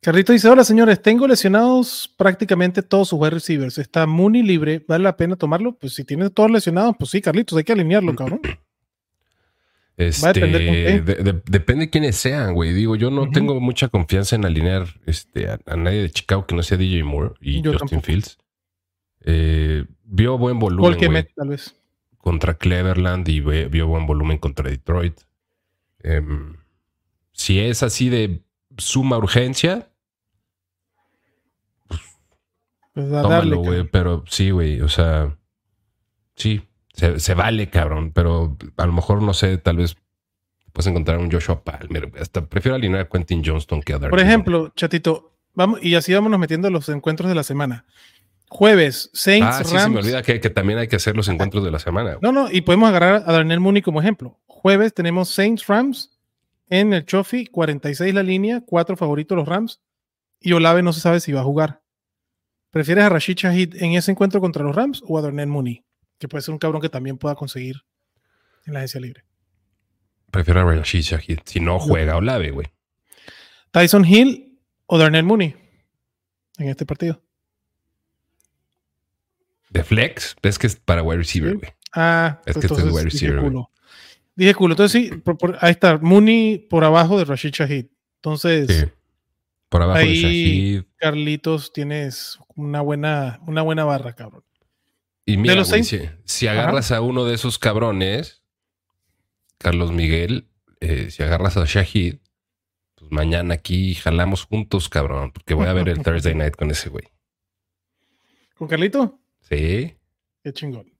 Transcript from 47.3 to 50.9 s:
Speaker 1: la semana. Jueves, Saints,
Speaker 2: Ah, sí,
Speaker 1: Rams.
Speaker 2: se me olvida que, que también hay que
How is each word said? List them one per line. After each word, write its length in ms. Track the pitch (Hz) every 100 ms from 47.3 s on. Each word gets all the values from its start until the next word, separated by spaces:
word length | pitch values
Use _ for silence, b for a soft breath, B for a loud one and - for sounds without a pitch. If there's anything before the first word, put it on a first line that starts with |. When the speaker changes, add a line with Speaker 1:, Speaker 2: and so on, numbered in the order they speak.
| 170
Speaker 1:
la 80 |
semana. 420 | 143 143 143 120 _ b b b b _ _
Jueves, 640 | - 208 202 151 123 -
Saints, 340 | - - 208 226
Speaker 2:
Ah, 160 | 127
sí, 80 | 160 175
Speaker 1:
Rams. 80 |
Speaker 2:
se 60 | 214
me 80 | 214
olvida 240 | 101 127
que, 180 | 127 117
que 80 | 104
también 300 | 95 98 110
hay 80 |
que 80 | 117